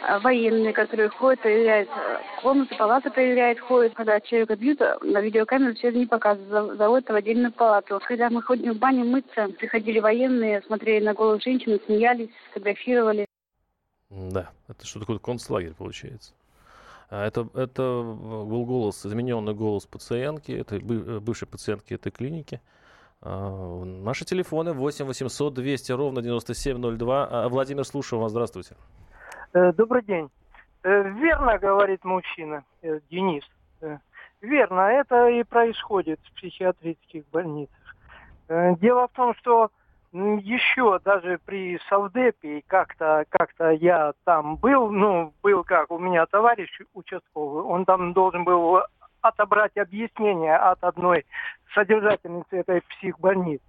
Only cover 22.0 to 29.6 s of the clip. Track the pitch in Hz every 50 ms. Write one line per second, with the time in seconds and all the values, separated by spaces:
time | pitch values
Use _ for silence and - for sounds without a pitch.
22 | - 101 - - 120 135 165 165 143 - - 127 _ _ _ _ _ _ _ _
23 | _ _ _ _ _ - 95 95 98 98 95 95 92 87 87 90 90 92 92 92
24 | 98 110 131 - - - 185 185 175 - 156 156 165 175 165 131 131 147 143 -
25 | 147 135 127 - 135 123 - - 147 147 131 127 123 139 143 123 - - 127 123
26 | 147 139 131 123 117 120 120 117 - - 120 - - 139 131 120 120 120 117 113
27 | 117 120 131 139 135 - - 120 110 120 120 135 135 135 139 139 131 - - 139
28 | 131 - 123 113 113 110 107 117 120 107 - 92 90 - - _ _ _ _ -
29 | - - - - - - - - - _ _ 180